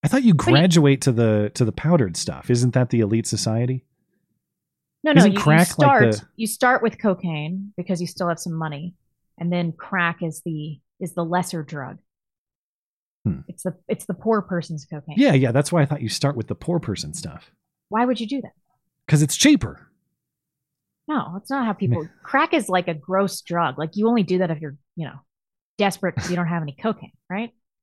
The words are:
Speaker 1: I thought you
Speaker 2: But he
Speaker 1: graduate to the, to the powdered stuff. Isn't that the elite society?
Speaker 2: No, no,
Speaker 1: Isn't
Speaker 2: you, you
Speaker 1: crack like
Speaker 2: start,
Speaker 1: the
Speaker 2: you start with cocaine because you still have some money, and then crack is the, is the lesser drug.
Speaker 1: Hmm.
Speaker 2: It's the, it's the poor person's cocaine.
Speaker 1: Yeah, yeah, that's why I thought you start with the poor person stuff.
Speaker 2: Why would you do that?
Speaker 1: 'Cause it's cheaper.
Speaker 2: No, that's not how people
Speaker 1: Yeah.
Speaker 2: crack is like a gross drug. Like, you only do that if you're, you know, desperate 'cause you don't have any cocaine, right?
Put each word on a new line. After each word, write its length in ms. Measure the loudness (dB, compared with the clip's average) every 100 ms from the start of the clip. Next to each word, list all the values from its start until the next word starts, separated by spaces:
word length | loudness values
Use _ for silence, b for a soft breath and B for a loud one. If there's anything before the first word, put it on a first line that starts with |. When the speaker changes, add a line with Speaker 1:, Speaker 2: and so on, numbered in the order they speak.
Speaker 1:
I 60 | 2
thought 160 | 2
you 100 | 4
Speaker 2:
But 140 | 4 4
he 60 |
Speaker 1:
graduate 480 | 4 6 6 6 4
to 100 | 2
the, 380 | 2 4 2 0
to 100 | 0
the 80 | -2
powdered 440 | 0 2 2 2 -2
stuff. 340 | -8 -8 -2
Isn't 220 | 2 2
that 160 | 2 0
the 100 | 2
elite 260 | 2 0 -2
society? 580 | -4 -2 -2 -2 -4 _ _ _ _ _ _ _ _ _ _ _ _
Speaker 2:
No, 80 | 4
no, 60 | 6
Speaker 1:
Isn't 140 | 6
Speaker 2:
you, 60 | 6
you 40 |
Speaker 1:
crack 340 | 4 4 4 4
like 120 | 4
Speaker 2:
start, 240 | 6 4
Speaker 1:
the 100 | 2 -6 -8
Speaker 2:
you 100 | -6
start 380 | 0 2 2
with 160 | 0 -2
cocaine 720 | -2 -2 -4 -6 -6 -8 -10 -12
because 240 | -6 -4
you 60 | -4
still 220 | -4 -4
have 100 | -4
some 140 | -6
money, 400 | -6 -6 -8 -12 -14 _ _ _ _
and 140 | -4
then 200 | -2 -4
crack 500 | -6 -6 -2 -2 -2
is 180 | -8 -8
the, 340 | -8 -8 -10 -14 _ _
is 140 | -10
the 100 | -6
lesser 400 | -2 -2 -2 -8
drug. 340 | -8 -10 -12 -16 _ _ _ _ _ _ _ _ _ _ _ _
Speaker 1:
Hmm. 160 | -6 -6 -10
Speaker 2:
It's 160 | -10
the, 120 | -10 -10 -8
it's 160 | -8 -8
the 80 |
poor 260 | -6 -2 -2
person's 440 | -2 -6 -6 -12
cocaine. 320 | -12 -16 -6 2
Speaker 1:
Yeah, 140 | 4
yeah, 180 | 4 4
that's 220 | 0 0
why 100 | 0
I 40 | 0
thought 140 | -2
you 80 | -6
start 280 | -2 -4 -4
with 100 | -6
the 80 |
poor 240 | -8 -4 -4
person 340 | -4 -6 -8
stuff. 380 | -10 -12 -16 -20 _ _ _ _
Speaker 2:
Why 160 | -2
would 160 | 0 -2
you 80 | -4
do 120 | -8
that? 100 | -10 _ _ _ _ _ 0
Speaker 1:
'Cause 120 | 2
it's 140 | 2 4
cheaper. 480 | 4 4 2 -10 _ _ _ _ _ _ _ _ _ _ _ _ -6
Speaker 2:
No, 240 | -4 -4
that's 160 | -10 -6
not 160 | -4 -2
how 60 |
people 320 | -2 0 0
Speaker 1:
Yeah. 40 | -4 _
Speaker 2:
crack 320 | -2 0 2
is 140 | 0 2
like 180 | 0 0
a 80 |
gross 460 | -8 -2 0 0 -4
drug. 380 | -6 -2 -2 -2
Like, 180 | -6 0
you 100 | 2
only 140 | 2
do 160 | 2 0
that 140 | 0
if 80 | -2
you're, 160 | -6 -14 _
you 120 | -12 -10
know, 100 | -12 _ _ _ _ _ -2
desperate 380 | -2 0 -4
'cause 160 | -4 -4
you 60 | -2
don't 100 | -2
have 160 | -2
any 140 | -6 -6
cocaine, 300 | -6 -6 -12 _ _
right? 220 | -8 -8 _ _ _